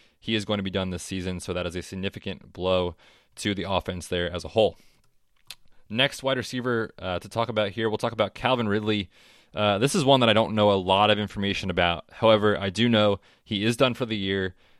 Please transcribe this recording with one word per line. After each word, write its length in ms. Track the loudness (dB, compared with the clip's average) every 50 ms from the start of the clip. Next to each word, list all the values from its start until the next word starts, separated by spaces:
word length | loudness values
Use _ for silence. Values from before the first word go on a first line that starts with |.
| _ _ _ _
he 160 | -6 -4 -4
is 80 | -2 -2
going 140 | -2 -4 -4
to 40 | -2
be 80 | -4
done 200 | -4 -4 -4 -4
this 120 | -6 -8 -8
season, 380 | -8 -6 -6 -6 -6 -6 -6
so 120 | -8 -6 -6
that 140 | -4 -6
is 80 | -6 -6
a 80 | -8 -10
significant 720 | -10 -10 -8 -8 -8 -8 -10 -10 -10 -10 -12 -14 -18 -10
blow 420 | -4 -2 0 0 0 0 -2 -6 -10 _ -20 _ _ _ _ _
to 180 | -6 -4 -2 -2
the 140 | -2 -2 -2
offense 380 | -2 -2 -2 -2 -6 -8 -8
there 260 | -6 -4 -4 -2 -4 -4
as 120 | -6 -8
a 40 | -2
whole. 300 | 2 2 2 2 0 -4 -14 _ _ _ _ _ _ _ _ _ _ _ _ -20 -20 -20 -20 -20 -20 -20 -14 -6
Next 320 | -2 0 0 0 -2 -4 -4
wide 140 | -2 -2
receiver, 580 | -2 -4 -6 -6 -6 -2 -2 -2 -2 -2 -4 -8 -10
uh, 180 | -6 -6 -6 -6
to 100 | -6 -6
talk 200 | -4 -4 -4 -2
about 220 | 0 0 -2 -2
here, 200 | -2 -2 -2 -2
we'll 80 | 0 -2
talk 140 | -2 -2 0
about 200 | 0 -2 -2 -2
Calvin 360 | -2 0 0 0 0 0 0
Ridley. 420 | -2 0 0 0 0 0 -2 -6 _ _ -20 -20 -20 _ _ _ -4
Uh, 240 | -2 0 0 2 2
this 160 | 0 0 2
is 100 | 2 4
one 140 | 4 4 6
that 100 | 6 6
I 40 | 4
don't 240 | 4 2 2 2
know 160 | 4 4 4 4
a 20 |
lot 360 | 4 4 4 4 6 6 4
of 80 | 4 2
information 520 | 0 -4 -6 -4 -4 -4 -4 -4 -4 -4
about. 360 | 0 2 2 2 0 -2 -6 _
However, 480 | -4 2 4 4 6 6 4 2 2 0
I 120 | -2 -4
do 180 | -2 0 2 4
know 320 | 4 4 4 4 2 0 _ _ _ _ _
he 200 | -6 -4 -2 0
is 120 | 0 2
done 180 | 2 2 0 0
for 100 | -2 -4
the 120 | -6 -4
year. 400 | -4 -4 -2 -2 -2 -2 -4 -6 _ _ _ _ _